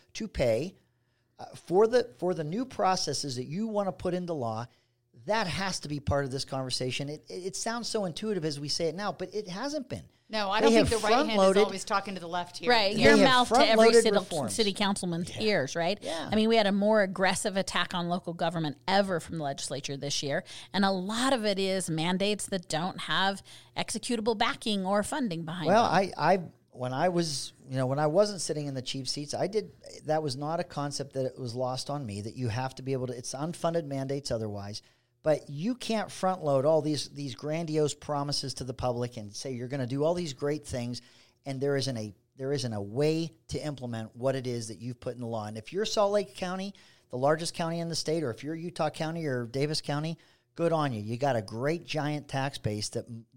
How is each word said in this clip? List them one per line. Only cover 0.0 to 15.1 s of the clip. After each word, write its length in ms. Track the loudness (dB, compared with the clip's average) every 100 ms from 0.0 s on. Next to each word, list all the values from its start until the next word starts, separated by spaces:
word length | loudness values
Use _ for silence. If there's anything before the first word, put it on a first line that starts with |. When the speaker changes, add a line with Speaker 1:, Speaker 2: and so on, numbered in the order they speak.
| _
Speaker 1:
to 120 | -10 -6
pay, 480 | 0 2 2 -2 -10 _ _ _ _ _ -20
uh, 60 | -18 -14 2
for 200 | 4 6
the, 220 | 4 0 -2
for 140 | -2
the 100 | -2
new 220 | -2 -4
processes 720 | -4 0 2 2 0 -4 -4 -6
that 80 |
you 220 | -6 -4 -2
wanna 260 | -2 -2
put 220 | -2 -2
into 180 | -2 -2
law. 340 | -4 -2 -4 -8 _ _ _ _ -10 -2
That 200 | -2 0
has 340 | -2 -4 -4
to 80 | -6
be 120 | -6
part 240 | 0 0
of 60 | 0
this 140 | -4 -4
conversation. 640 | -6 -4 -2 -2 -4 -6
It, 140 | -10 -12
it, 60 | -10 -8
it 80 | -6
sounds 300 | -4 -4 -4
so 180 | -2 -2
intuitive 380 | -4 -4 -2 -2
as 120 | -4
we 100 | -4
say 180 | -2 -2
it 80 |
now, 180 | -2 -4
but 200 | -4 -6
it 120 | -6 -8
hasn't 400 | -6 -6 -6 -6
been. 140 | -10 -12 _ -8
Speaker 2:
No, 200 | -4 0
I 100 | 4
Speaker 1:
They 60 | 6
Speaker 2:
don't 60 |
think 140 | 8 6
Speaker 1:
have 120 | 4
Speaker 2:
the 40 | 4
right 80 | 4
hand 120 | 6
is 60 |
Speaker 1:
front-loaded 300 | 6 8 8
Speaker 2:
always 200 | 6 2
talking 300 | 0 0 0
to 60 | -8
the 60 | -4
left 300 | -4 -4 -2
here. 140 | 4
Speaker 3:
Right, 260 | 4 4 6
Speaker 1:
They 60 |
Speaker 3:
your 80 | 8 10
Speaker 1:
have 40 |
Speaker 3:
mouth 280 | 8 6 6
to 60 | 6
every 100 | 6
Speaker 1:
front-loaded 280 | 8 10 10
Speaker 3:
city, 140 | 8 4
Speaker 1:
reforms. 380 | 0 -2 -2
Speaker 3:
city 180 | 0 0
councilman's 580 | 2 0 0 -2